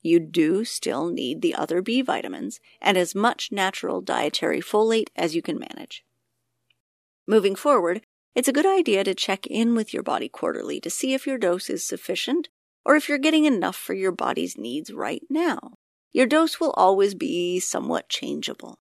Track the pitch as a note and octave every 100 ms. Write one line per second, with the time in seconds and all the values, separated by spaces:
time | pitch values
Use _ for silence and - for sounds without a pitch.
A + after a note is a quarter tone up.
0 | - E3+ D#3+ E3+ D#3 F#3 A3+ - - B2+
1 | E3 F3 B2+ D3 F3 - D3+ E3+ F#3+ A#3+
2 | B3+ - - F2+ - - _ _ - F#3
3 | F3 G3 A3 - - G3+ F#3+ - - F#3
4 | F#3 - D3+ - E3+ D3 - G#3+ A3 A3+
5 | G#3+ - E3+ D#3+ D#3+ D#3 - - - -
6 | _ _ _ _ _ _ _ _ _ _
7 | _ _ - G#3+ G3 G3 D4 C#4+ E3+ F#3+
8 | _ _ _ - B3+ C4+ F4+ F#4+ D#4+ G3
9 | G3 F#3 - G3 - - A#3 A#3 A3 -
10 | - - - - - - - - - -
11 | C4 C4 C#4+ C4 G3+ F3+ - F#3 - -
12 | - F#3 - D4+ D4+ _ _ _ - D4+
13 | D4 D4 D4 D#4 D4+ A#3 F3+ - - F#3+
14 | F#3+ F3 B2+ C#3+ E3 - A2+ B2 - G#3
15 | - - - D4 E4+ A#3 - - _ _
16 | _ - B3 D#4 E4 - D#4+ - F#3 G3
17 | G3+ G3 - F3 F3 F3+ - - C#3+ E3
18 | - - - - - A#1+ - A#1